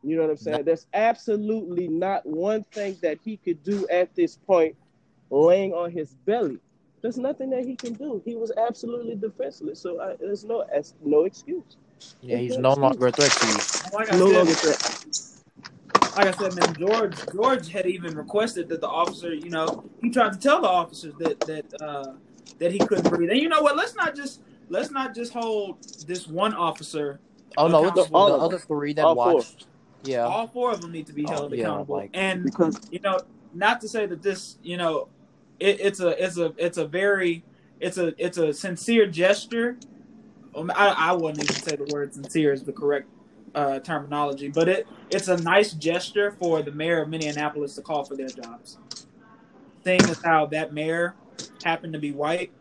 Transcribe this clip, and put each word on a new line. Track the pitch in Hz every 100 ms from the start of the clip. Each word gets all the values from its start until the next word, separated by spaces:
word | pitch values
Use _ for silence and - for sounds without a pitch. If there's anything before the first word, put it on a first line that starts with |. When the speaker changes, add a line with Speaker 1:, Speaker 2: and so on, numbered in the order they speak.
Speaker 1:
You | 139 160
know |
what | 156
I'm | 151
saying? | 131 151
Speaker 2:
No. |
Speaker 1:
There's | 147 165 _
absolutely | 196 220 226 - 214 214 220 175 175 180
not | 160 185 196 -
one | 156 190 214
thing | 202 214 202 185
that | 170 151
he | - 214
could | - 165
do | 147 202 185
at | 175 180
this | - 165 -
point, | - 185 160 - _ _ _ _ _
laying | 139 160 185 190
on | 165 175
his | 170 151 - -
belly. | 226 180 117 _ _ _ _
There's | 226 247
nothing | 254 294 269
that | 254
he | 254 254
can | 247
do. | 220 294 220
He | - 233
was | 226 226
absolutely | 226 226 233 240 233 220
defenseless. | 214 - 269 - - -
So | 180 170
I, | 190 -
there's | 190 202
no, | 208 226 -
that's | 143 147 _
no | 151 151
excuse. | 175 - - 349 - - _ _ - -
Speaker 2:
Yeah, | 123 123
Speaker 1:
There's |
Speaker 2:
he's | 123 127
Speaker 1:
no |
Speaker 2:
no | 127
Speaker 1:
excuse. | 139
Speaker 2:
longer | 135 123 127
a |
threat | 120 143
to | - 113
you. | 104 - - - 208
Speaker 3:
Like | 220
I | 180
Speaker 1:
No | 190
Speaker 3:
said, |
Speaker 1:
longer | 202 170
a |
threat. | 160 165 143 - - - - - - _ - - - - - - -
Speaker 3:
like | 196
I |
said, | 185 190
man, | 180 170 156
George, | 180 226 208 156 -
George | 185 240 262 160
had | 190 180
even | 185 175
requested | 156 143 208 226 180 165
that | 165
the | -
officer, | 160 170 - 170
you | 156 170
know, | 165 160 - - -
he | 233
tried | 247 220
to | 196
tell | 277 311
the | 220
officers | 180 165 151 165 147
that, | 160 147
that, | 151 156 147 -
uh, | 151 143 139 135 - - - -
that | 175
he | 196
couldn't | 190 190 170
breathe. | 170 170
And | 240
you | 320
know | 311
what? | 294 285
Let's | 440 440
not | 330
just, | 285 277 - - - -
let's | 180 302
not | 277 262
just | 208 233
hold | 240 226 214 202 170 - - 151
this | 180 175
one | 160 214
officer | 214 170 165 160 160 147 139 _ _ _ -
Speaker 2:
Oh, | 160
no, | 165 170
it's | 185
Speaker 3:
accountable. | 160 160
Speaker 1:
All | 202
Speaker 2:
the |
Speaker 1:
of | 151
Speaker 2:
other | 160 175
Speaker 1:
them. | -
Speaker 2:
three | 151 143
that | 147
Speaker 1:
All | 156
four. | 160 175 160
Speaker 2:
watched. | 117 - - _ _ _
Yeah. | 139 123
Speaker 3:
All | 117 196 233
four | 247 247
of | 202
them | 170
need | 165 151
to |
be | 147 147
Speaker 2:
Oh, |
Speaker 3:
held | 156 143
Speaker 2:
yeah, | 131
Speaker 3:
accountable. | 107 104 - -
Speaker 2:
like | 101
Speaker 3:
And, | 180 190 185
Speaker 1:
Because | 269 - 165 - -
Speaker 3:
you | 180
know, | 196 185 - - -
not | 165 202 240
to | 220
say | 226 202
that | 170
this, | 190 185 - -
you | 170 175
know, | 170 156 - _ _ _ _ _
it, | 196 196
it's | 196 196
a, | 175 165
it's | 185 170
a, | 165 156
it's | 170 175
a | 156
very, | 170 202 196 180 170 - _ _ _
it's | 175 185
a, | 170 156
it's | 175 175
a | 156
sincere | 143 196 175 - 233 202
gesture. | 160 185 208 - 233 240 247 - - - - - - -
Um, | - 165
I, | 180 202 185
I | 160
wouldn't | 180 160 151
even | 147
say | - - 147
the | 143
word | 147 143
sincere | 143 139 170 147
is | 139
the | 131
correct, | 135 143 143 - - _ - -
uh, | 147 143 135
terminology, | 135 156 143 147 147 139 143
but | 151 165
it, | 190 - - -
it's | 196 190
a | 175
nice | 165 208 214
gesture | 156 151 170 - 208 208
for | 202 175 160
the | 147
mayor | 147 160 170
of | 151
Minneapolis | 160 151 147 151 147 143 -
to |
call | - 151
for | 139 139
their | 131
jobs. | 123 117 - - - - - - - - - - - - -
Seeing | 180 185
as | 180 160
how | 170 160 147
that | 151 156
mayor | 151 156 165 175 - - - - -
happened | 170 165 170
to | 156
be | 147
white. | 139 147 175 180 _